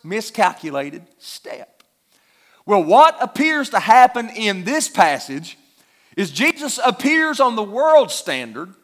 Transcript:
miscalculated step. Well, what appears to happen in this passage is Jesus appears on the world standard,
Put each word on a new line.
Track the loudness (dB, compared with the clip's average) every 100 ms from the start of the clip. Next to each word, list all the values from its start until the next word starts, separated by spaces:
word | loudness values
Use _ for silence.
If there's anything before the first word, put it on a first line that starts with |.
miscalculated | -10 -8 -8 -2 -2 -4 -10 -8 -8 -12 -20 _
step. | -20 -20 -16 -18 -18 _ _ _ _ _ _ _ _ _ 0
Well, | 0
what | 6 6 6 4
appears | -4 -2 -2 -2 -2
to | -2
happen | 4 6 6 4 -10
in | -6 -4 -4
this | -4 -4 -2
passage | 0 0 0 -6 -12 -14 -20 _ _ _ _ _ -6
is | -6
Jesus | -2 -2 -2 -8 -2
appears | -2 0 0 0 0 0
on | 0 -2
the |
world | -4 -2 4 4 4
standard, | -4 -6 -8 -8 -12 -16 _